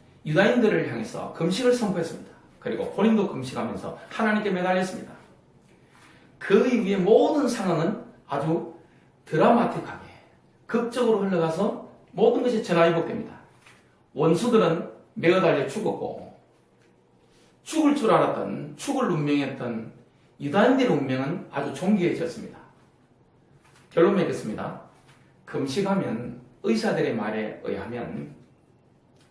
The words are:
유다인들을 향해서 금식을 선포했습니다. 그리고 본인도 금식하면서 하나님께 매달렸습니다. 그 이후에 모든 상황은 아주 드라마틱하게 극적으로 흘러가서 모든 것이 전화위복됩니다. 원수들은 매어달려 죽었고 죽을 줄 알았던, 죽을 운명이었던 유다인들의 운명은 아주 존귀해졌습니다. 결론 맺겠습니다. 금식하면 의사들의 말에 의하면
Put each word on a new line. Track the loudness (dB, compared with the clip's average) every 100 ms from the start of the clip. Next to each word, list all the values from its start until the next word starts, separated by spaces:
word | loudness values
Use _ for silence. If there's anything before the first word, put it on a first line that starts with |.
| _ _ -2
유다인들을 | 2 4 4 2 2 -2
향해서 | -6 -8 -10 -10
금식을 | -4 -2 2 2
선포했습니다. | 2 0 -2 -4 -8 -16 -20 _ -12
그리고 | -8 -6 -6
본인도 | 2 2 4 0
금식하면서 | -6 -8 -6 -6 -8 -10 -14 -12
하나님께 | -4 0 0 -2
매달렸습니다. | -2 0 0 -2 -6 -12 -18 -20 _ _ _ _ _ _ _ -20 -20 _ -10
그 | 2 4 4
이후에 | 2 0 2
모든 | 6 6 6 2 0
상황은 | -2 -2 0 0 -4 -10 -18 -8
아주 | -4 -2 -2 -4 -16 -20 _ _ _ -4
드라마틱하게 | 2 4 4 2 -4 -10 -14 -18 -20 -20 _ _ _ -4
극적으로 | -4 -2 0 2 2
흘러가서 | 0 0 0 0 -2 -4 -12 -20 _
모든 | 2 4 4
것이 | 0 0
전화위복됩니다. | 2 4 4 4 -2 -6 -10 -16 -20 _ -20 _ _ _ _
원수들은 | 0 2 2 4 4 4 2 -4 -14 _
매어달려 | 0 2 4 4 2 0
죽었고 | -4 -4 -4 -8 -10 -16 -20 _ _ _ _ _ _ _ _ _ _ _ _
죽을 | -6 2 2
줄 | 2 2
알았던, | 2 2 -2 -6 -8 -10 -10
죽을 | -4 -2 0
운명이었던 | 0 0 0 -2 -6 -8 -8 -10 -18 _ _ _ -10
유다인들의 | -2 4 4 4 2
운명은 | 2 0 -2 -2 -6 -6
아주 | -8 -6
존귀해졌습니다. | -4 0 2 2 -2 -6 -8 -14 -18 -20 _ _ _ _ _ _ _ _ _ _ _ _
결론 | 4 4 4
맺겠습니다. | 0 -4 -6 -8 -8 -10 -18 _ _ _ _ _
금식하면 | -10 -6 -4 -2 0 0 -2 -6 -8 -12 -18 _
의사들의 | -2 0 0 0 0
말에 | -2 -4 -4 -6 -8
의하면 | -8 -8 -8 -10 -10 -10 -12 -18 -20 _ _ _ _ _ _ _ _